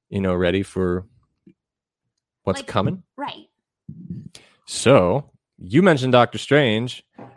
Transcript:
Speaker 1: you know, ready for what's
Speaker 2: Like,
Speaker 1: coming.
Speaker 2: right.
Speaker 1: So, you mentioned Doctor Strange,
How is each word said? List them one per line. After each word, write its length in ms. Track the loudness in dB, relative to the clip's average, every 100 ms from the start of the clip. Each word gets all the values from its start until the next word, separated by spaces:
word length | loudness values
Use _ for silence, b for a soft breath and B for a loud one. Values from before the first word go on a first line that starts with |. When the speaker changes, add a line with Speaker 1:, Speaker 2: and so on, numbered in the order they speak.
| _
Speaker 1:
you 120 | -6
know, 120 | -2
ready 300 | 0 0 -2
for 420 | -4 -4 -4 -4 -8 _ _ _ _ _ _ _ _ _ _ _ _ _
what's 160 | -6 -6
Speaker 2:
Like, 60 | -4
Speaker 1:
coming. 360 | -4 -2 -4 -12 -14
Speaker 2:
right. 320 | -14 -14 -20 _ _ _ -20 -20 -16 -16 -18 -20 B B B
Speaker 1:
So, 680 | -2 4 4 4 -2 -6 _ _ _
you 240 | -2 2
mentioned 320 | 4 4 4
Doctor 240 | 4 4 0
Strange, 680 | 0 2 2 0 -4 -10 _ -20 -20